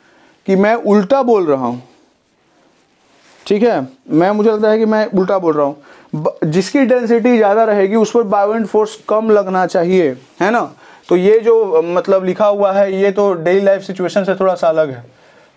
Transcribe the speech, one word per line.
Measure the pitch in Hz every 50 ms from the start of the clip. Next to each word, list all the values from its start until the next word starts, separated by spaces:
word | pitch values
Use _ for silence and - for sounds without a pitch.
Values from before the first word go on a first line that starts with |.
| _ _ _ _ _ _ _ _ - -
कि | 190
मैं | 185 202 208 226
उल्टा | 233 - 202 202 208 190 185 269 277
बोल | 254 240 226 202 180
रहा | 151 139 135 127
हूँ, | 117 123 123 127 - _ _ _ _ _ _ _ _ _ _ _ _ _ _ _ _ _ _ _ _ _ _ _ _ _ _ _ _ _ _ - -
ठीक | 202 202 226
है, | 240 202 156 131 127 - _ _ -
मैं, | - 156 175 196
मुझे | 208 214 208 226
लगता | 214 214 220 214
है | 214 220
कि | 226
मैं | 220 220 214 214 -
उल्टा | - 185 185 190 202 190
बोल | 180 165 151
रहा | 147 143
हूँ। | 139 151 - - - - - - - -
ब-, | 151 156 - - - -
जिसकी | 160 151 185 185 - - 285 269
density | 220 254 247 240 220 233 233 214 247 247 220
ज़्यादा | 214 196 202 220 226
रहेगी | 220 208 208 190 196 214
उस | 226 214 214
पर | - 240 226
बायोएंट | 196 220 202 202 208 220 226 220 -
force | - 214 214 214 - - - -
कम | 208 214 220 220
लगना | 214 208 202 190 190 185 185
चाहिए, | 175 - 190 170 175 185 185 170 139 127 123 - _ _ -
है | 170 202
ना? | 233 233 170 139 - _ - - - - _ -
तो | 175 185
ये | 180 202 220 233
जो, | 208 233 226 226 214 190 160 160 165
मतलब, | 170 175 185 170 196 196 190 185
लिखा | 185 180 185 214
हुआ | 208 208 202 202 196
है | 196 202 202 196 190 190
ये | 196 202
तो | 190 208 202 202 185
डेली | 170 156 175 185 196
life | 196 196 196 190
situation | 190 - 185 185 180 175 - 208 190
से | 196 185
थोड़ा | 185 190 190 180
सा | 180 180 165
अलग | 160 160 156 143
है, | 131 120 120 - _ _ _ _ _ _ _ _ _